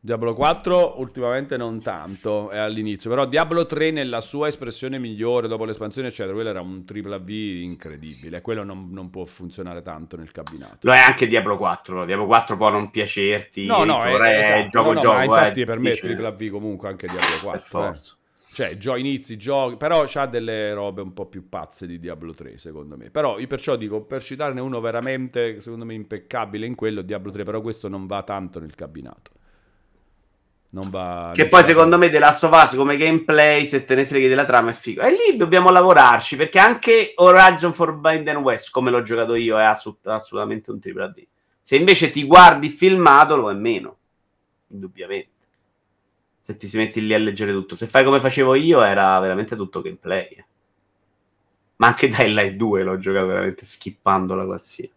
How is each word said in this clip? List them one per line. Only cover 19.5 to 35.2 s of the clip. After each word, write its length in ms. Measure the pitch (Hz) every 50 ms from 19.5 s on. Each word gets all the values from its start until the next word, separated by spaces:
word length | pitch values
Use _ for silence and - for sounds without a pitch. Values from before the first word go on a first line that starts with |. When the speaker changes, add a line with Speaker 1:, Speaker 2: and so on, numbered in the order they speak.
| 139 139 135 127 120
Speaker 1:
però 280 | 107 147 156 170 160 147
c'ha 200 | 135 - 147 139
delle 460 | 127 120 117 113 113 113 110 107 104 104
robe 260 | 101 101 101 95 101
un 100 | 98 92 90
po' 120 | 101 95
più 220 | - - 95 87 _
pazze 380 | - 90 78 - - - 92
di 120 | 87 87 85
Diablo 360 | 85 87 82 78 82 82 82
tre, 240 | _ 73 62 53 -
secondo 380 | - 80 76 76 73 73 73
me. 140 | 65 55 -
Però 280 | _ 147 151 131 104 101
io 80 | 131
perciò 300 | 123 139 127 - - 131
dico, 260 | 117 110 104 104 107
per 200 | 107 _ 139 131
citarne 380 | - - 135 135 151 143 131 127
uno 200 | 127 135 127 120
veramente, 800 | 113 113 113 117 120 131 131 131 131 123 123 123 117 117 110 110
secondo 240 | 104 117 117 117 117
me, 100 | 113 113
impeccabile 720 | 110 104 _ 110 98 _ _ - 120 110 101 98 107 110
in 80 | 120 123
quello, 280 | - 113 110 107 101
Diablo 280 | 90 90 104 98 92 101
tre, 140 | 98 104 101
però 160 | 98 104 110
questo 280 | 110 117 110 - - 101
non 180 | 98 98 95
va 160 | 92 101 98
tanto 360 | 95 - 101 98 95 87 _ 87
nel 160 | 80 78 _
cabinato. 560 | _ 85 73 78 76 65 62 - _ _ _ _ _ _ _ _ _ _ _ _ _ _ _ _ _ _ _ _ _ _ _ _ _ _ _ _ _ _ _
Non 180 | - 95 95 95
va 420 | 92 95 90 90 90 87 85 85
Speaker 2:
Che 140 | 87 - 156
Speaker 1:
non 20 | 160
Speaker 2:
poi 140 | 180 180
Speaker 1:
ce 40 | 165
la 40 | 151
Speaker 2:
secondo 260 | 165 160 165 170 170
Speaker 1:
fa. 20 | 175
Speaker 2:
me 120 | 180 165
The 80 | 151 147
Last 240 | 147 147 147 - -
of 80 | 160 165 160 151
Us, 100 | - 127
come 220 | 131 139 143 143
gameplay, 680 | 139 156 160 160 160 160 - 156 151 151 151 151 147 143
se 180 | 147 143 131 131
te 100 | - 131
ne 100 | 131 139
freghi 220 | 131 139 135 131
della 180 | 131 131 135 139
trama, 260 | - 123 120 117 117
è 40 | 117
figo. 260 | - - 120 98 -
E 80 | - 254
lì 240 | 349 440